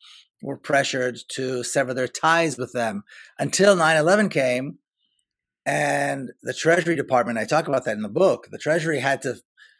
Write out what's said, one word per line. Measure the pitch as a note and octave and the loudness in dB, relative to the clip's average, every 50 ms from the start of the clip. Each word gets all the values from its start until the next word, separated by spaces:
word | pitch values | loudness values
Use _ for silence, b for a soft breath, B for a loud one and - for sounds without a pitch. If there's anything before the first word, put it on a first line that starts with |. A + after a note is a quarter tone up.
| B B B B B B B _ - | B B B B B B B _ -10
were | C#3 C#3 | -10 -10
pressured | - - - D3 C#3 C3+ - - C3 B2+ B2+ A#2 - - - | -8 -4 0 2 2 2 0 -2 -2 -2 -4 -4 -8 -12 -12
to | - - C3 C3 C3 B2 A#2+ | -8 -6 -6 -4 -4 -6 -6
sever | - - C#3+ C3+ B2 B2+ | -4 -2 -2 -2 -2 -2
their | C3 B2+ A#2+ | -4 -4 -4
ties | - - - D#3+ E3 E3 E3 D#3 C3 | -4 0 2 2 4 4 2 0 -2
with | - B2 A#2+ - | -4 -8 -6 -4
them | B2 A#2 A2 G2+ G2+ - B B B B B B B | -4 -4 -4 -4 -6 -10 B B B B B B B
until | C3+ C#3+ - - F#3+ G#3 G3 | -4 -2 0 4 6 6 6
nine | F3 D#3+ D#3 D#3+ D#3 | 6 6 4 4 4
eleven | D3+ E3+ F#3+ G#3+ G#3+ F3+ | 4 4 4 4 4 2
came. | - D3+ C3 B2+ B2 B2+ C3 D3+ - - _ _ _ _ _ _ _ _ _ _ _ _ _ _ _ _ - | 0 0 0 0 0 -2 -4 -6 -10 -14 _ _ _ _ _ _ _ _ _ _ _ _ _ _ _ _ -6
And | - C#3+ D3+ D3 C#3+ C#3+ C#3+ C#3+ C#3 C#3 C#3 C3 - - _ - | -4 -2 0 0 0 0 0 -2 -2 -4 -4 -8 -10 -14 _ -10
the | B2+ C3 | -10 -8
Treasury | - - D#3 E3+ F3+ E3 E3+ E3 | -2 2 2 2 4 2 0 0
Department, | C#3 C3+ - C3 B2 A2+ B2 A#2 A2+ | -2 -2 0 2 2 2 0 -2 -4
I | G#2+ | -2
talk | - D3 D#3 D#3 D#3 | -2 0 -2 0 0
about | C#3 C3 - | -2 -2 -2
that | - G#2+ | -2 -4
in | G#2+ G#2+ | -4 -6
the | G#2 | -4
book, | G#2+ D#3+ F#3+ F3+ - - - - | 0 2 4 4 2 0 -4 -12
the | G#2 G#2+ | -14 -6
Treasury | - D3 D#3+ E3+ D#3 E3 D3+ C3 | -2 0 0 0 0 -2 -2 -2
had | B2 C#3 C3+ - - | 0 0 -2 -2 -2
to | C3 A2+ G#2 - _ _ b b b b b | -6 -6 -8 -12 _ _ b b b b b